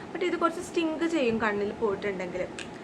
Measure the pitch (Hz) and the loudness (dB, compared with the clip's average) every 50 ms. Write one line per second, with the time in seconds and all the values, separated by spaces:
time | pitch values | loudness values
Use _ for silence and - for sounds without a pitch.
0 | - - - 339 359 349 330 339 339 330 339 349 359 - - 349 330 320 311 277 | -10 -8 -4 0 0 0 2 4 2 2 2 0 -6 -2 0 0 0 2 0 0
1 | 339 330 339 311 262 233 226 220 226 214 208 202 202 208 220 - 233 214 196 190 | 0 2 2 4 4 4 4 4 2 2 2 2 0 0 -2 0 0 0 0 0
2 | 190 208 196 180 185 180 175 180 180 - - - - - - - | -2 -2 -2 -2 -4 -4 -2 -4 -4 -4 -6 -10 -10 -10 -10 -12